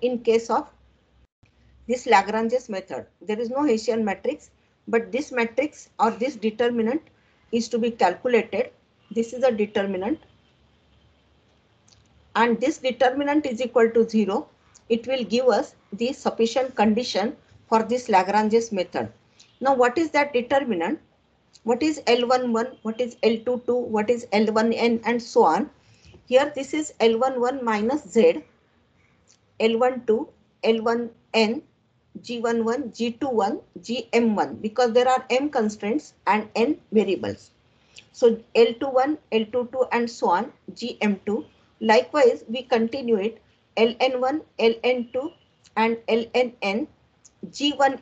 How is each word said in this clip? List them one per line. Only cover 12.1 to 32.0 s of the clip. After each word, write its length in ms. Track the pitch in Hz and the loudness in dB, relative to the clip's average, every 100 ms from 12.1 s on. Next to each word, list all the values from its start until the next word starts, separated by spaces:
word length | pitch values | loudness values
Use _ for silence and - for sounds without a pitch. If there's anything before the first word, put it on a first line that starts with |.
| _ _ 208 | _ _ 0
and 240 | 233 226 | 2 2
this 200 | 262 - | -2 -2
determinant 640 | 262 - 262 269 285 302 285 | -4 0 0 0 0 0 -2
is 160 | 226 | -4
equal 300 | 247 254 226 | -2 2 4
to 180 | 226 226 | 4 2
zero. 380 | 220 190 220 - _ _ - - | 2 0 -2 -6 _ _ -12 -4
It 160 | 226 233 | -4 -2
will 180 | 262 | -4
give 220 | 196 233 254 | -2 0 2
us 280 | 214 294 _ _ | 2 0 _ _
the 180 | 196 233 | -6 -6
sufficient 640 | 294 - - 226 262 254 240 | -4 -4 0 0 0 -2 0
condition 600 | 214 214 254 190 214 - _ - - | 2 2 -2 -2 -4 -6 _ -20 -2
for 140 | 220 | 0
this 260 | 208 247 247 | 0 -4 2
Lagrange's 600 | 190 180 208 214 226 226 | 2 2 2 2 2 0
method. 400 | 196 175 143 113 - _ _ _ - | -4 -4 -6 -8 -10 _ _ _ -4
Now, 140 | 262 262 | 0 4
what 240 | 247 - | 2 2
is 100 | 320 | 0
that 240 | 294 285 | 0 0
determinant? 640 | 247 233 277 277 180 175 320 _ _ _ _ _ _ 220 | 0 0 0 0 -2 -2 -6 _ _ _ _ _ _ -4
What 180 | 240 | 0
is 180 | 311 302 - | 0 -2 0
L 200 | 240 240 | 2 4
one 240 | 254 247 | 2 2
one? 260 | 226 240 - | -2 -4 -8
What 180 | 214 226 | -8 -6
is 160 | 240 - | -6 0
L 160 | 220 226 247 | 0 0 -2
two 160 | 247 247 | -4 -2
two? 80 | 247 | -4
What 340 | 240 214 208 | -2 -2 0
is 180 | 240 - | -2 0
L 160 | 202 220 | 0 2
one 260 | 214 226 | 2 0
n? 260 | 226 233 226 214 | 2 0 0 -2
And 160 | 240 | -4
so 220 | - 247 | 0 4
on. 260 | 185 170 285 _ _ _ - - - | 4 4 -2 _ _ _ -20 -20 2
Here, 260 | 254 294 269 | 2 2 -2
this 180 | 277 | -6
is 220 | 311 311 - | -6 -6 0
L 200 | 226 226 | 2 2
one 200 | 262 254 | 0 0
one 240 | 240 277 | -2 -2
minus 460 | 233 208 220 294 - | -2 -2 0 -2 -2
Z, 340 | 226 165 302 - _ _ _ _ _ _ _ _ _ _ - | 4 4 4 -4 _ _ _ _ _ _ _ _ _ _ -2
L 180 | 220 226 | 0 2
one 260 | 254 254 - | 0 0 -2
two, 200 | 220 320 - _ _ | -2 -2 -14 _ _
L 180 | 214 226 | 0 0
one 300 | 226 240 233 - _ | 0 -2 -4 -12 _
n, 280 | 226 214 269 - _ _ _ | 0 0 -2 -10 _ _ _